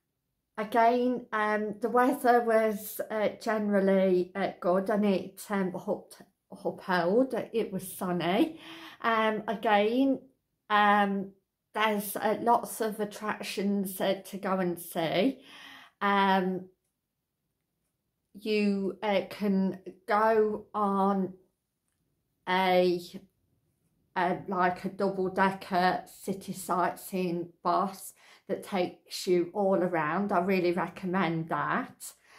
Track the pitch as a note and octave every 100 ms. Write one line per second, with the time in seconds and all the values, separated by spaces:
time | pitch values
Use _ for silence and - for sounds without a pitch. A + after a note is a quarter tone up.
0 | _ _ _ _ _ - G#3+ A#3+ A3+ B3
1 | B3 B3 - A3 G#3 G#3+ G#3+ G3+ A3+ A#3+
2 | B3 C4 B3 A#3+ A3 A3 A3 G3+ - -
3 | - A3 G3+ - - A3 G#3 G3+ F#3+ F#3+
4 | F#3+ F3+ F3+ G3 F#3 - F#3+ F#3 F#3+ G#3
5 | G#3 F#3+ - - - G3+ F#3 F3 - F3+
6 | - - - _ _ - F3 F#3 - F3+
7 | E3+ G#3+ C4 A3+ - A3+ - F#3 - -
8 | F#3 F3 E3 G3 D#4+ - - - - -
9 | - A3+ A3 G#3+ G#3+ G3+ A#3 G#3 G#3+ A#3+
10 | C4+ C4 - _ _ _ _ G#3 G#3 G#3
11 | G3+ G3 G3 - _ _ _ G#3+ A3 G#3
12 | G3+ - G#3+ G#3 A3+ A#3+ - - A3 G#3
13 | G#3 - G#3+ - G3 - G3 G3+ G3 F#3+
14 | F#3 F#3+ - G3 G3 F#3+ F3+ E3+ - F#3
15 | D#3+ D#3+ A#3+ C4+ - - - - - _
16 | G3+ G3+ G3 F#3+ F#3 F#3 F#3 _ _ _
17 | _ _ _ _ _ _ _ _ _ _
18 | _ _ _ G3 A3 G#3+ G#3 G3 F#3+ -
19 | G#3+ G3 F#3+ - G3+ F#3+ F#3+ F#3 - -
20 | - G#3 A3 A3+ G#3+ G#3 - G#3 G3+ G3
21 | G3 G3 F#3 - _ _ _ _ _ _
22 | _ _ _ _ - F3+ F#3+ F3+ F3+ F3
23 | - F#3+ - _ _ _ _ _ _ _
24 | _ - F3+ F3 - F#3 F3+ F3+ F#3+ -
25 | G3 F#3+ F#3 F#3 F#3+ F#3+ - F3+ F#3 -
26 | - - - G3 - F#3 - F3+ F3 -
27 | - F#3+ F3+ E3+ E3+ _ F3 E3+ G3 -
28 | - - - - - F#3+ - G3+ F3 -
29 | _ - - F3+ E3+ G#3 G3 F#3+ F3+ F3
30 | D3+ F3 G3+ G3 F3+ F#3+ F3 F3 F3 -
31 | F#3+ F#3 E3 E3 E3 D3+ D3 F3 B3+ -
32 | - - _